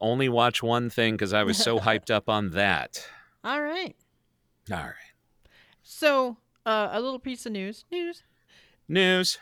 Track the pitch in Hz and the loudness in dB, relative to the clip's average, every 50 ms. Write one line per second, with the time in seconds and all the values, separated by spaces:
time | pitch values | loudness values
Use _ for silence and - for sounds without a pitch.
0 | 107 113 120 131 135 127 120 117 120 120 - - - 117 117 120 120 117 - - | 0 0 0 0 0 2 2 4 2 2 2 0 0 0 0 0 0 -2 0 0
1 | 113 113 110 104 107 92 101 107 104 98 110 - - 120 117 110 101 113 110 104 | 2 2 2 0 -2 0 2 2 2 2 2 2 2 2 0 2 2 2 0 0
2 | - - 113 104 - - 107 107 104 92 78 98 101 98 87 71 62 - - - | 0 0 0 0 0 0 0 0 0 -2 0 2 2 2 2 0 -2 -6 -10 -14
3 | - - - - - _ _ _ - 226 269 294 294 294 320 370 370 - - _ | -14 -16 -20 -20 -20 _ _ _ -8 -6 -4 -4 -4 -6 -6 -6 -8 -10 -12 _
4 | _ _ _ _ _ _ _ _ _ _ _ _ _ - 95 82 67 55 - - | _ _ _ _ _ _ _ _ _ _ _ _ _ -8 -8 -8 -8 -10 -12 -16
5 | - - _ _ _ _ _ _ _ _ _ _ _ _ _ _ _ - - - | -20 -20 _ _ _ _ _ _ _ _ _ _ _ _ _ _ _ -20 -4 2
6 | 320 294 277 269 254 247 226 - _ _ _ _ - 220 220 214 208 - - 214 | 2 4 4 4 2 0 -2 -8 _ _ _ _ -2 0 2 2 2 0 0 -2
7 | 247 269 262 247 - 269 247 233 - 240 208 196 190 196 226 - - - 349 349 | -2 -2 -4 -6 -6 -8 -8 -8 -8 -8 -6 -6 -6 -8 -10 -12 -12 -8 -6 -6
8 | 349 339 339 - _ _ _ _ _ _ _ - _ _ _ _ _ - 156 190 | -6 -6 -8 -12 _ _ _ _ _ _ _ -20 _ _ _ _ _ -2 0 2
9 | 190 185 185 185 180 - - - | 4 4 4 2 2 0 -4 -6